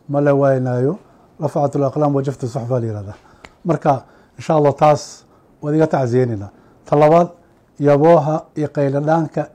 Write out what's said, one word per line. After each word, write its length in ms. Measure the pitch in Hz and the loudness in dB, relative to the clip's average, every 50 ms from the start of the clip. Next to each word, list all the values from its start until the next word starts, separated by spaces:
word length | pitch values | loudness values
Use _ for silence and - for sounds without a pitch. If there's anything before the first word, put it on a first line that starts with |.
| _ - | _ -6
ma 120 | 139 143 | -4 0
la 120 | 143 143 143 | 0 2 2
waynaayo. 580 | 139 139 139 135 131 127 127 123 123 127 139 180 220 - _ _ _ _ _ _ - 156 | 2 2 2 2 0 -2 -2 -2 -2 -2 -2 -4 -6 -10 _ _ _ _ _ _ -8 -8
"رفعت 340 | 139 - 165 143 139 - | -6 -2 -2 -2 -2 -2
الأقلام 380 | 147 139 135 123 151 151 147 139 | -2 -2 -2 -2 -2 -2 0 0
وجفت 260 | 139 135 143 131 - - | -2 -2 -4 -6 -6 -8
الصحف" 240 | 120 - 139 117 117 | -8 -8 -8 -6 -4
baa 100 | 131 127 | -4 -4
la 60 | 117 | -4
yiraahdaa. 300 | 113 107 104 101 98 107 - _ _ _ _ - - _ _ - | -4 -8 -8 -12 -14 -16 -18 _ _ _ _ -20 -20 _ _ -4
Marka, 380 | 170 156 - - 160 139 123 - - _ _ _ _ _ - | -4 -2 0 0 0 0 0 -4 -12 _ _ _ _ _ -12
insha 160 | - - 165 | -6 -2 0
Allah, 180 | 156 147 147 135 | 2 2 2 2
taas 520 | - 160 151 151 143 - - - - _ _ _ _ _ _ _ _ - | 4 2 2 2 2 -2 -8 -18 -20 _ _ _ _ _ _ _ _ -6
waad 120 | 147 147 | -4 0
iga 120 | 156 160 | 0 0
tacsiyeynayna. 600 | 156 170 151 135 120 117 127 127 120 113 101 101 98 - _ _ _ _ _ _ | 0 0 -2 -2 0 0 0 0 0 -2 -6 -10 -14 -18 _ _ _ _ _ _
Ta 100 | - 151 | -2 2
labaad, 320 | 147 151 151 160 170 175 175 - - _ _ _ _ _ _ _ - | 4 4 6 4 4 2 0 -4 -12 _ _ _ _ _ _ _ -2
yabooha 640 | 147 143 147 143 151 165 170 165 143 151 156 160 - - _ | 2 2 4 4 6 4 4 4 2 0 -4 -4 -6 -10 _
iyo 120 | - 151 143 | -8 -8 -6
qayladhaanka 760 | - 151 143 139 135 143 147 151 160 165 160 147 - 160 147 - - | -4 -2 -2 -2 -2 -2 0 0 0 0 -2 -2 -4 -6 -8 -8 -8